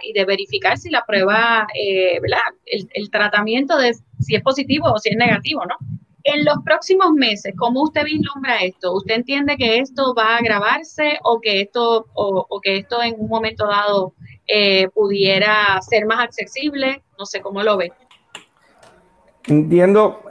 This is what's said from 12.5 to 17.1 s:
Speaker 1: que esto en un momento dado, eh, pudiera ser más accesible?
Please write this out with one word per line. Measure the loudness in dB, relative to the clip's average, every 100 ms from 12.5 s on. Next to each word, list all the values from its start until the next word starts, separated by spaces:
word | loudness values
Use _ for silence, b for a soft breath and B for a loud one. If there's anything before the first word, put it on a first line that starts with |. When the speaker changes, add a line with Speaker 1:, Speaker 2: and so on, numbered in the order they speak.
| -4
Speaker 1:
que | -2 -4
esto | -4 -4
en | -2 -4
un | -4
momento | -2 -4 -4 -2
dado, | 0 0 0 -2 -8 B B -2
eh, | 2 4 2 2
pudiera | 0 0 2 2 2 2 2 2 0
ser | 0 0 2
más | 0
accesible? | -2 -6 -12 -6 -6 -4 -4 -6 _